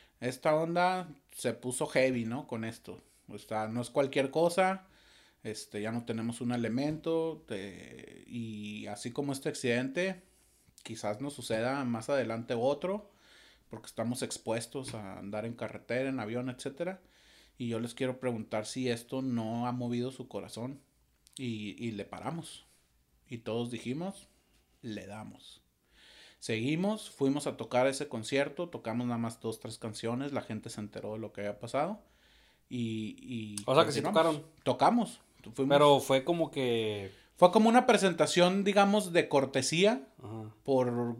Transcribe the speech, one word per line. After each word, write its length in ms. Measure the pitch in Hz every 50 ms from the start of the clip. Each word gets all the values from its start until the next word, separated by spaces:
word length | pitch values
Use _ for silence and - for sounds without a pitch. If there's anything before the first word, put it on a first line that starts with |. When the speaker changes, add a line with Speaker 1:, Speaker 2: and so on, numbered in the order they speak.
| - _ _ _
Speaker 1:
esta 360 | 120 127 127 - - 160 151
onda 520 | 156 165 165 170 175 180 180 185 185 180 160 139 - _ _
se 220 | - - - 123 113
puso 340 | - - 127 123 - 160
heavy, 380 | 143 - 139 131 131 127 120 113
¿no? 220 | 110 117 143 151
Con 180 | - 123 110 113
esto. 340 | 113 110 - - - 92 95 - _ _ _ _ -
O 80 | 98
sea, 300 | 101 - - 110 107 110 110
no 120 | 110 120
es 80 | 117 -
cualquier 400 | - 147 143 135 139 143 135 135
cosa, 560 | - 160 165 170 170 190 185 185 190 190 - _ _ _ _ _ - - - _ _ _ -
este, 380 | 113 104 - - - - 104
ya 100 | 104 110 113
no 100 | 120 117
tenemos 360 | - 113 113 113 117 117 -
un 100 | 131 120
elemento, 920 | 123 117 117 113 113 131 139 151 156 156 - 165 165 165 165 165 156 156 -
te-, 800 | - 113 98 95 101 - 87 - - - - - - - - -
y 600 | - - 120 113 110 107 104 104 104 107 107 104
así 240 | 104 104 - - 123
como 200 | 117 - 143 143
este 160 | 135 135 - 156
accidente, 720 | 147 - - 123 117 123 131 135 135 175 180 190 185 - - _ _ _ _ _ _ _ _ _ _ - -
quizás 380 | - 113 - - 104 107 117
nos 120 | 139 143 143
suceda 520 | - 117 - 113 110 117 127 135 143 135
más 240 | 120 117 113 113 -
adelante 460 | 143 135 117 113 113 117 117 - 127
otro, 540 | 117 117 135 143 143 - 180 196 208 - - _ _ _ - - - - - - _ _ _
porque 160 | - 104 -
estamos 340 | - - - 113 117 120 - 127
expuestos 720 | 110 - - - 117 113 117 117 - - 139 127 123 -
a 220 | 110 104 95 95 90
andar 260 | 95 98 104 107 110
en 80 | 113 117
carretera, 560 | - 113 107 - 107 - - 117 127 135 135
en 100 | 135 127
avión, 300 | 110 107 113 123 127 131
etcétera. 500 | 123 - - 135 135 - 170 180 190 185 - _ _ _ _ - - - - _ _
Y 100 | - 123 117
yo 100 | 113 113
les 140 | 120 117 -
quiero 260 | - 131 127 123 127
preguntar 460 | 131 127 117 110 110 - - 107 107
si 240 | - - 131 127 123
esto 320 | 117 117 - - 135 131
no 460 | 131 131 120 117 113 110 117 117 123
ha 40 | 123
movido 400 | 123 123 123 120 120 120 123 131
su 160 | 131 - 120
corazón". 540 | - - 101 82 - - 113 117 131 139 - _ _ _ _ _ _ _ _ _ _ _
Y, 380 | - 131 120 113 107 104 101 - -
y 100 | 117 117
le 120 | 107 101 98
paramos. 640 | - - 87 90 120 160 170 - - - - - _ _ _ _ _ _ _ _ _ _ _ _ -
Y 80 | 127 117
todos 320 | - 113 110 120 120 120
dijimos, 560 | 123 110 - 120 127 156 180 196 196 - - _ _ _ _ _ _ _ _ _ _ _
"Le 260 | - 117 107 104 92
damos". 540 | 95 101 110 107 107 - - - - - - _ _ _ _ _ _ _ _ - - - - - - - _
Seguimos, 720 | - - 113 110 117 135 160 165 185 202 220 214 - -
fuimos 380 | - - 139 135 139 147 -
a 100 | 147 -
tocar 300 | - 113 - 127 123 127
ese 200 | 139 135 135 147
concierto, 640 | - - 113 110 - 139 135 143 147 - - 175 170
tocamos 380 | - 117 - 113 113 120 123
nada 100 | 120 117
más 240 | 117 117 113 117 -
dos, 180 | - 113 110 -
tres 180 | - 120 110
canciones, 540 | - - 113 107 - - 113 120 127 143 143
la 100 | 139 113
gente 280 | - - 113 107 - 113
se 100 | - -
enteró 340 | 104 104 - 104 - 107 107
de 60 | 110
lo 140 | 107 104 -
que 80 | -
había 180 | 101 101 104 -
pasado. 400 | - 110 - 135 151 180 220 208 - _ _ _ _ _ _ _ _ _ _ _ _ _
Y... 460 | 120 123 117 113 110 110 107 107 - -
y 340 | - - 123 113 110 107 104 101 -
Speaker 2:
O 100 | - 131
sea, 100 | 156 160
que 60 | 156
sí 100 | 139 143
Speaker 1:
continuamos. 340 | 139 - - 160 165 165 156
Speaker 2:
tocaron. 80 | 147 - - _ _ _
Speaker 1:
Tocamos. 560 | - 123 - 139 165 226 240 208 - - - _ _ _ - - 113 117
Fuimos 200 | - 135 135 143
Speaker 2:
Pero 240 | 143 147 147 143 131
fue 240 | - - 135 135 131
como 280 | - 170 170 160 -
que 600 | - 143 131 123 117 113 110 107 104 101 98 95 - - - _ _
Speaker 1:
Fue 140 | - 180 180
como 180 | 180 220 214 226
una 160 | 226 247 240
presentación, 800 | 254 220 196 196 190 170 - 151 147 - 175 175 180 190 196 190
digamos, 480 | 202 196 202 196 196 202 214 190 180
de 160 | 170 170 147
cortesía. 800 | - 151 139 135 123 - 135 131 - 156 165 190 208 240 269 - - _ -
Speaker 2:
Ajá. 300 | - 107 113 110 110 110 - - _
Speaker 1:
Por 540 | - 135 131 127 123 120 120 120 120 117